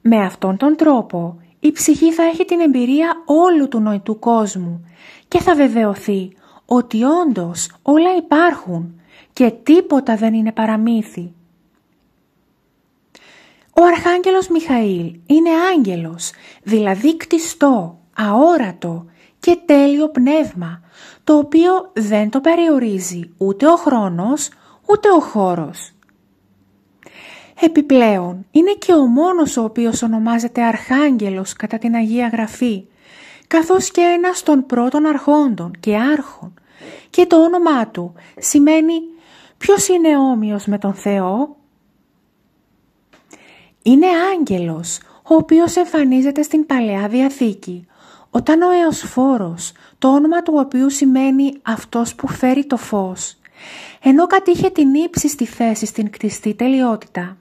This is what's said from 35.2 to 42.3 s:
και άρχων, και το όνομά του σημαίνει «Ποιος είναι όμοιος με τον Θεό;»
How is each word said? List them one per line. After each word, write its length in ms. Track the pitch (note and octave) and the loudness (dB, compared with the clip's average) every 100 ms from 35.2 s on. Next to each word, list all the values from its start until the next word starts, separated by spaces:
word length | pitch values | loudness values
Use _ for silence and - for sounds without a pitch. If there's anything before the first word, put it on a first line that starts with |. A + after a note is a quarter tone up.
| - D4 C#4+ F#3+ F3 F#3+ | 0 2 2 -2 -8 -8
και 160 | G#3+ | -4
άρχων, 580 | G#3 B3+ D4 - - F3+ _ _ _ - - _ | -2 0 -2 -6 -16 -20 _ _ _ -20 -20 _
και 160 | - | 0
το 180 | F4 E4 | 4 4
όνομά 440 | E4 F4+ E4+ C4+ A3 | 4 2 0 0 -2
του 260 | - F3 - - - | -8 -12 -14 -20 -10
σημαίνει 560 | - D4 D4 D#4+ D#4+ E4 E4 - _ - _ _ | 0 2 4 4 2 -2 -8 -20 _ -20 _ _
«Ποιος 300 | - G4+ - | 0 2 2
είναι 300 | F4+ D#4+ C#4+ | 2 2 2
όμοιος 480 | C4+ A#3+ G#3+ G3+ | 2 0 -4 -4
με 120 | G3+ G3+ | -4 -4
τον 160 | G3+ | -4
Θεό;» 600 | G3 G3+ G3+ F#3 G#3 D4+ - _ _ _ _ _ _ _ | -4 -4 -2 -2 -4 -6 -10 _ _ _ _ _ _ _